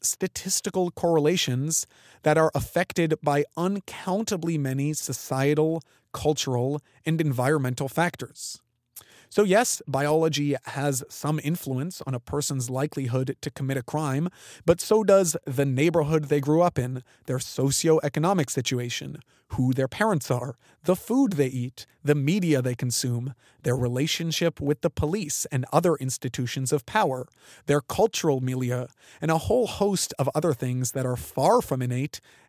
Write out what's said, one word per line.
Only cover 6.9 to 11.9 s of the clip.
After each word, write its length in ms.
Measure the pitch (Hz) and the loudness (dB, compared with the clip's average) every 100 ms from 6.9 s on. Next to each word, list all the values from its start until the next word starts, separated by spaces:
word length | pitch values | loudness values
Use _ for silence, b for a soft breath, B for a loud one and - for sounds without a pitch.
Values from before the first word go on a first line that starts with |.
| b 160 | b -2
and 140 | 160 | 0
environmental 680 | 156 123 127 156 127 123 135 | 0 2 2 2 0 -2 -4
factors. 720 | - 175 - 123 - - - _ _ _ - B B B | 0 -2 -2 -12 -12 -14 -14 _ _ _ -20 B B B
So 140 | - | 0
yes, 400 | 208 202 240 - - | 4 4 4 -2 -4
biology 640 | 135 147 156 160 143 147 135 - | -2 2 2 2 0 -2 -2 -4
has 360 | 135 143 131 - | -4 -2 -2 -6
some 320 | - 147 156 | -8 -4 -2
influence 580 | 143 175 139 131 165 | -2 -4 -4 -6 -6